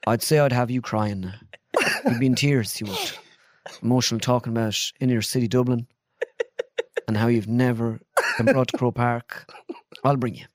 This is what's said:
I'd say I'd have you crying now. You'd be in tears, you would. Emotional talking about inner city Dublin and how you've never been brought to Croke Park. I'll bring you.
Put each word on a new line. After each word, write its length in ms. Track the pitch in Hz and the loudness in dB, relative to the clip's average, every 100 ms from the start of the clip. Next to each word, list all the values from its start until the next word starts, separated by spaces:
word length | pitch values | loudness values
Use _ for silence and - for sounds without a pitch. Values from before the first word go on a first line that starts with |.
| - | 0
I'd 160 | 113 | 0
say 160 | - 151 | 4 4
I'd 140 | 143 | 4
have 180 | 123 123 | 2 0
you 100 | 127 | -2
crying 400 | 117 110 107 101 | -2 -2 0 -2
now. 140 | 92 101 - - _ 508 - - | -6 -10 -18 -20 _ -2 0 -2
You'd 160 | 269 117 | -2 2
be 60 | 135 | 2
in 80 | |
tears, 460 | 123 143 139 104 - | 2 2 2 0 -6
you 80 | 107 | -6
would. 240 | 92 - - - _ _ _ - - | -6 -6 -10 -20 _ _ _ -20 -6
Emotional 380 | 113 127 120 117 | 0 2 2 -2
talking 320 | - 123 117 | 0 0 0
about 240 | 113 110 107 - - | -2 -2 -2 -6 -2
inner 220 | 131 120 | 0 0
city 240 | 104 127 117 | 0 -2 0
Dublin 380 | 127 123 123 120 _ _ _ - _ - - - - - - - | 2 2 0 -4 _ _ _ -10 _ -10 -8 -10 -8 -8 -8 -4
and 100 | 107 | 0
how 120 | 117 | 2
you've 200 | 117 104 | 2 0
never 520 | 120 127 117 117 113 _ - - - | 0 0 0 -4 -6 _ -4 -2 0
been 160 | 117 | 2
brought 160 | 135 127 | 4 2
to 100 | - | 2
Croke 180 | 123 120 | 0 2
Park. 560 | 120 120 - - - - - - _ - | 0 0 -6 -18 -16 -20 -16 -16 _ -2
I'll 120 | 135 139 | 0 2
bring 180 | 120 | 0
you. 120 | 95 - | -6 -18